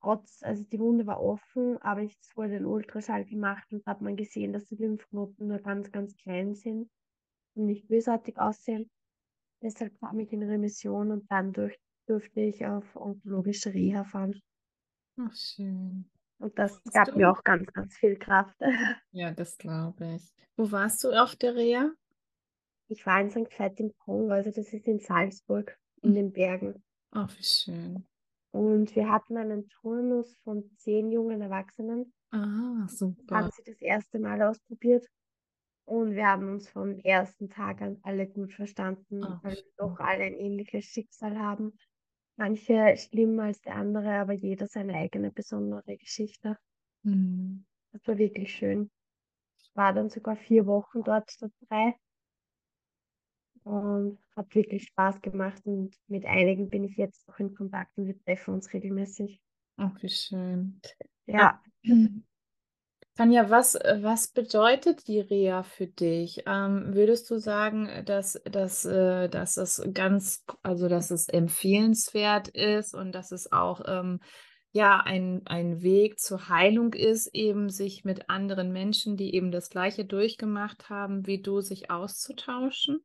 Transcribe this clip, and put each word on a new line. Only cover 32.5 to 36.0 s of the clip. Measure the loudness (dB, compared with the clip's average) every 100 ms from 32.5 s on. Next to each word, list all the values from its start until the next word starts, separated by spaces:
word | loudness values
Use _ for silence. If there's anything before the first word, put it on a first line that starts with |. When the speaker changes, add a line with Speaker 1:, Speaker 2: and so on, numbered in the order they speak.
| -4 -4 -4 -6
Speaker 2:
super. | -4 -4 -4 -4 -2
Speaker 1:
Haben | -2
sie | -6
das | -18 -10
erste | -4 -2 -2 -6
Mal | -4 2
ausprobiert. | 2 0 _ -2 4 4 2 _ _ _ _ _ _ _
Und | -6 -2